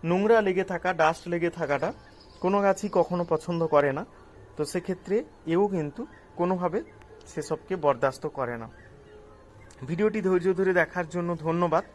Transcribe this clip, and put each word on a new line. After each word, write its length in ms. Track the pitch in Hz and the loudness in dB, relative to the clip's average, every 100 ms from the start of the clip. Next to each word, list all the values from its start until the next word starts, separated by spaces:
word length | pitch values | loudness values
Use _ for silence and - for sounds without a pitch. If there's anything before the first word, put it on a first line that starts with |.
নোংরা 340 | 165 180 208 226 | 0 0 4 4
লেগে 240 | 202 185 | 4 0
থাকা, 240 | 185 175 185 175 | -2 -2 -4 2
ডাস্ট 220 | 160 170 - | 2 2 -4
লেগে 220 | 175 170 | -2 -2
থাকাটা 380 | 170 151 139 165 269 - - - - | -2 -2 -2 -2 -6 -18 -20 -20 -4
কোনো 180 | 185 202 | 0 2
গাছই 280 | 202 190 208 | 2 0 0
কখনো 320 | 185 165 175 170 | 0 2 0 0
পছন্দ 280 | 160 - 170 160 | -2 -2 -2 2
করে 240 | 147 143 | 4 4
না। 100 | 135 226 - - - - - | 0 -8 -14 -20 -20 -20 -8
তো 60 | |
সেক্ষেত্রে 520 | 214 185 175 180 - 202 311 - - | -6 -4 -4 -8 -2 -4 -4 -14 -2
এও 180 | 165 202 | 2 2
কিন্তু 340 | 190 147 - 262 - - - | 0 -4 -6 -14 -14 -20 -4
কোনোভাবে 420 | 175 185 180 185 339 - - - - | -2 0 -2 -4 -8 -18 -20 -20 -14
সেসবকে 440 | - 147 156 - 185 | -12 -6 -6 -6 0
বরদাস্ত 480 | 147 127 135 131 151 - | 2 2 0 -2 -10 -6
করে 160 | 123 117 | -6 -6
না। 60 | 113 - - - - - - - - - - - 131 | -12 -16 -20 -20 -20 -20 -20 -20 -20 -20 -20 -16 -8
ভিডিওটি 320 | 165 214 214 | 0 0 2
ধৈর্য 280 | 190 185 175 180 | 2 2 2 2
ধরে 140 | 190 180 | 2 2
দেখার 260 | 160 180 165 | 2 -2 -6
জন্য 220 | 170 175 170 156 | -4 -4 -4 -2
ধন্যবাদ। 380 | 165 175 156 - | 0 2 2 -2